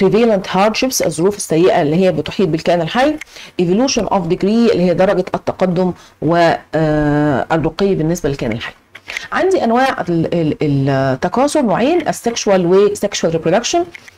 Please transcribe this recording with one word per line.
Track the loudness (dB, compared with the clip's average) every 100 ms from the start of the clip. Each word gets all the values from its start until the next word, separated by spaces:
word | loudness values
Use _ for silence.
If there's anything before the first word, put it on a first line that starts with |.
prevalent | 2 4 4 2 0
hardships، | 0 0 0 -2 -2 -4
الظروف | 0 -2 -2
السيئة | -2 2 2 2
اللي | 2 2
هي | 2
بتحيط | 0 -4 -2 0
بالكائن | 0 0 0
الحي، | 0 0 0 -2 -8 -20 -12 -4
evolution | 0 2 2 0
of | -2 -2 -2
degree، | -2
اللي | 0 2 2 2
هي | 2
درجة | 2 2 2 -2 -4
التقدم | -6 -2 -2 0 -2 -4 -14 _
و، | 0 2 2 2 -2 -2
آه، | 0 2 2 2 2 0 0
الرقي | -2 -2 -2 0 0
بالنسبة | 0 -2 -2
للكائن | -4 -4
الحي. | -6 -8 -16 _ -20 -16 -14 -8
عندي | -2 0 0
أنواع | 2 2 0 0 -2
ال، | -2 0
ال، | -2 -2 -2 0 0 0
التكاثر | 0 0 -2 -2 0 0 0
نوعين، | 0 0 0 0 -2
السكشوال | -4 -4 -4 0 2 4
وسكشوال | 4 4 0 -4 -2 -2
ريبرودكشن. | -2 0 0 0 -2 -2 -8 -20